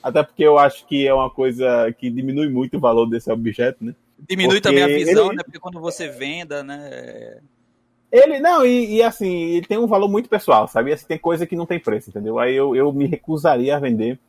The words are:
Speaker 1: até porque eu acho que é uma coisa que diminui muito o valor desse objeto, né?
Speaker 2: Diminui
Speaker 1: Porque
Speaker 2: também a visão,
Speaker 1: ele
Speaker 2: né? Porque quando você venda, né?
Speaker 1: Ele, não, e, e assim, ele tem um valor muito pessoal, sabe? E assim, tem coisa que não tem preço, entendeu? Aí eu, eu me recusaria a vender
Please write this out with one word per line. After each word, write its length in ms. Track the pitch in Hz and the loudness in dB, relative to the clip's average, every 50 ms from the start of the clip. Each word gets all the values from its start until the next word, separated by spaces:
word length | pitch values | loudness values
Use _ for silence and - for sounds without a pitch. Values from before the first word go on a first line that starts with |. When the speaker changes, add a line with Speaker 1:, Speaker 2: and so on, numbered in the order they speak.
| - | -8
Speaker 1:
até 200 | 131 123 151 143 | 0 0 0 0
porque 200 | - _ - 151 | 0 _ 2 4
eu 120 | 151 147 147 | 6 6 6
acho 280 | 143 139 139 - - | 6 4 2 -2 -12
que 200 | _ 156 139 139 | _ -4 0 2
é 60 | 135 135 | 2 2
uma 160 | 135 131 127 | 2 0 -2
coisa 640 | - - 131 131 120 120 127 127 123 120 117 113 120 _ | -2 -2 -2 -2 -2 0 0 0 2 2 0 0 -2 _
que 100 | - 127 | -8 -8
diminui 380 | 117 123 131 135 131 143 156 147 | -6 -6 -6 -6 -4 -4 -4 -2
muito 280 | 131 123 131 123 - | -2 -2 -4 -4 -6
o 40 | - | -2
valor 260 | 143 120 113 117 117 | 0 2 2 2 2
desse 240 | 113 113 117 - - | 0 -2 -6 -4 -6
objeto, 540 | 113 113 113 117 104 - 120 127 127 _ 113 | -6 -4 -4 -6 -4 -2 -2 -4 -4 _ -12
né? 80 | 117 - _ _ _ _ _ 151 _ | -12 -12 _ _ _ _ _ -10 _
Speaker 2:
Diminui 320 | 185 190 190 - 190 208 | -4 -2 2 2 2 2
Speaker 1:
Porque 80 | 202 208 | 2 2
Speaker 2:
também 160 | 143 139 143 | 2 4 4
a 20 | |
visão, 400 | 143 143 147 151 160 185 214 - | 2 2 0 2 2 4 4 4
Speaker 1:
ele 100 | 285 294 | 2 0
Speaker 2:
né? 60 | - - | -6 -10
Porque 160 | - - 165 | -12 -16 -18
quando 220 | - 185 180 170 | -16 -16 -14 -10
você 280 | 160 170 170 - 175 147 | -10 -10 -8 -8 -10 -12
venda, 540 | 131 123 131 139 151 170 175 156 147 143 139 | -10 -10 -10 -8 -8 -10 -10 -10 -10 -10 -10
né? 760 | 135 143 143 147 139 131 127 127 123 113 117 117 113 110 - 147 _ _ _ _ _ _ _ _ _ _ _ _ _ - | -10 -14 -16 -16 -16 -16 -16 -16 -16 -18 -18 -18 -18 -20 -20 _ _ _ _ _ _ _ _ _ _ _ _ _ _ 6
Speaker 1:
Ele, 260 | 240 269 311 311 269 | 6 6 6 4 0
não, 260 | 285 339 359 320 262 | 2 2 4 4 4
e, 300 | 247 247 247 240 208 214 | 4 2 2 0 0 2
e 60 | 220 226 | 2 2
assim, 260 | 226 220 - 214 190 180 175 165 165 170 | 2 2 -2 -4 -4 -4 -4 -4 -2 -2
ele 120 | 175 170 | -2 -2
tem 100 | - 208 214 | -2 -2 -2
um 80 | 240 | 0
valor 220 | 220 220 196 202 202 | 0 2 2 2 2
muito 200 | 196 208 240 - | 0 -2 -2 -2
pessoal, 400 | - 202 - - 139 - 127 - | -4 -4 2 4 4 4 4 0
sabe? 220 | - - 120 139 | -2 -4 -2 -2
E 20 | 151 | -4
assim, 120 | 147 - | -6 -4
tem 120 | _ 165 151 | _ -10 -4
coisa 260 | - 165 170 160 175 | -2 -2 -2 -2 -4
que 120 | 165 - | -6 -6
não 100 | 170 170 | -8 -6
tem 140 | 165 180 170 | -6 -6 -6
preço, 300 | _ - 107 90 - - | _ -4 -4 -4 -6 -10
entendeu? 280 | 92 104 104 110 113 117 | -12 -10 -8 -6 -2 -2
Aí 160 | 120 127 131 | 0 0 0
eu, 200 | 135 139 139 127 | 0 0 0 2
eu 160 | 131 139 143 139 | 2 0 0 0
me 120 | 139 143 | 0 -2
recusaria 680 | 139 175 - _ - 160 151 143 170 143 123 123 135 147 | -2 -2 -6 _ -6 -6 -2 0 0 2 2 0 0 -2
a 40 | 147 | -2
vender 380 | 139 131 117 110 110 117 127 127 _ | 0 -2 -2 -2 -2 -4 -6 -8 _